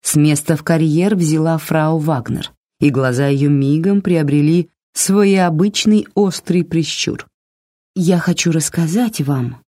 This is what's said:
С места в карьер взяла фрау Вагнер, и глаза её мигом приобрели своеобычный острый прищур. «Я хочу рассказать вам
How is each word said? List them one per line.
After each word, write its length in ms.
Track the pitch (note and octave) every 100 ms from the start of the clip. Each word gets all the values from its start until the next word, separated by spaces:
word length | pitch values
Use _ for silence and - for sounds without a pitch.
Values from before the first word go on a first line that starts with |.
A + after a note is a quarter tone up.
С 140 | - D3+
места 400 | D3+ D3 - D#3
в 80 |
карьер 520 | - E3 D#3+ D3+ F#3+ G#3
взяла 420 | D#3+ D#3 D#3+ D#3+
фрау 400 | - D#3+ D#3 D#3+
Вагнер, 560 | D3+ C#3 A#2 - - _ _ _
и 100 | D3
глаза 380 | C3 C3 B2 C#3
её 220 | C#3 C#3+
мигом 520 | C#3+ C#3 D3+ F3 G3+
приобрели 680 | F#3 E3+ D3 D3 D3 E3+ E3+ _ _
своеобычный 1120 | - - G3 G3+ G3 F3+ D#3+ G3+ G3+ G#3+ G#3+ G3+
острый 500 | - G3+ - - F3+
прищур. 640 | F3 E3 D#3 - - - - _ _ _ _ _ _ -
«Я 240 | F3 F3
хочу 320 | E3+ E3+ E3+
рассказать 720 | D#3+ D3+ - E3 F#3+ A#3+ -
вам 420 | C#3 C#3 A#2+ B2 _